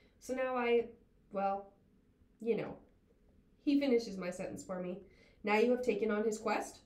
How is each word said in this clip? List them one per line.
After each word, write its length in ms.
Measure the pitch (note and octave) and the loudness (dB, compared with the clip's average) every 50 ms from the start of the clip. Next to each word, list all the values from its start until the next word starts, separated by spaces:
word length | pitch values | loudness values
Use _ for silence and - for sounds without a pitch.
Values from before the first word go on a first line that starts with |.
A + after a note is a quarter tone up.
| _ _ _ _ | _ _ _ _
so 160 | - - B3+ | -8 -6 -4
now 220 | C4 C4 B3+ B3+ | -2 -2 -2 0
I, 340 | B3 A#3+ A#3 A#3+ A#3 A#3 A#3 - - _ _ _ _ _ _ | 0 2 4 4 2 2 0 -8 -20 _ _ _ _ _ _
well, 400 | G3+ G3 G3 G3 G3 G3 G3+ - - _ _ _ _ _ _ _ _ _ _ _ _ _ | -4 -2 0 0 -2 -4 -6 -12 -20 _ _ _ _ _ _ _ _ _ _ _ _ _
you 160 | A3 A#3 G#3+ | -2 -2 0
know." 200 | F3 C#3+ - - - - - _ _ _ _ _ _ _ _ _ _ _ _ _ _ | 0 -2 -6 -10 -14 -18 -20 _ _ _ _ _ _ _ _ _ _ _ _ _ _
He 180 | - D4 C#4+ C#4+ | 0 2 2 4
finishes 380 | C#4+ C4+ A#3+ A3+ A3+ G3+ F#3+ F#3 | 4 4 2 2 2 -2 -6 -6
my 120 | F3 F3 | -6 -6
sentence 320 | F#3 - F#3 - G3 - | -6 -6 -8 -8 -10 -10
for 180 | - - F#3 F3+ | -10 -8 -6 -6
me. 200 | F3+ F3+ F#3+ - - - - - - - _ - | -6 -6 -8 -10 -12 -18 -20 -20 -20 -20 _ -6
"Now 140 | - G#3 G#3 | -2 2 4
you 140 | G#3+ A#3+ B3 | 4 4 4
have 120 | B3 B3 | 4 2
taken 280 | - A#3 G3+ G3 A3 A3 | 2 0 0 0 0 0
on 140 | G#3 G#3 A3 | 0 0 0
his 140 | A3+ G#3+ - | 0 -2 -2
quest?" 420 | - G#3+ A3 - - - - - - | -2 -2 -2 -2 -2 -6 -12 -18 -20